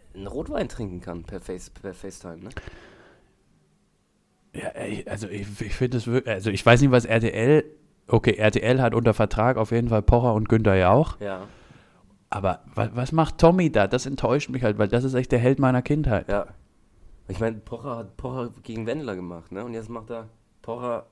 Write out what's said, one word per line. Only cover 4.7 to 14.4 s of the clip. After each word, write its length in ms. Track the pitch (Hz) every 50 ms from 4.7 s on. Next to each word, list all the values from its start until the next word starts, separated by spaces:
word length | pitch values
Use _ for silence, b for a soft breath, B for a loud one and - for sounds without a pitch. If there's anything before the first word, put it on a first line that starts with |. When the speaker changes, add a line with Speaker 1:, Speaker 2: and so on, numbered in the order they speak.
| - - - 101 104 104 - -
Speaker 2:
also 200 | 104 104 110 98
ich, 320 | 101 101 101 104 101 -
ich 140 | - 101 -
finde 220 | - 127 123 127
es 100 | 117 107
wir-, 180 | 117 117 135 - 117
also 220 | 107 95 95 110
ich 140 | 98 - -
weiß 180 | 120 120 120
nicht, 100 | 143 135
was 120 | 127 123 120
R 140 | - 113 113
T 120 | 113 110
L, 340 | - 110 113 135 151 151 147 - - _ _ _ _ _ _
okay, 300 | - 117 110 - 120 107
R 160 | - 107 107
T 80 | - 113
L 200 | - 113 127 131
hat 140 | 127 113 110
unter 180 | 113 117 117
Vertrag 440 | 104 - 110 101 - 107 110 123 131
auf 160 | 110 110 -
jeden 160 | 117 120 123 120
Fall 140 | 113 107
Pocher 300 | 101 - 123 120 123 123 110
und 140 | 110 110 -
Günther 280 | 113 113 107 107 95
Jauch. 420 | 95 90 90 104 139 160 - - -
Speaker 1:
Ja. 300 | 104 98 95 92 98 107 b b b b b b b b b b b b _ _ _ _
Speaker 2:
Aber 300 | - 101 95 95 87 - - - -
wa-, 140 | 107 110 113 -
was 160 | 123 127 -
macht 280 | 156 160 156 - - -
Tommy 340 | 165 165 175 185 175 151
da? 160 | - 107 98 95
Das 180 | 117 123 -
enttäuscht 440 | 135 139 - - 110 123 147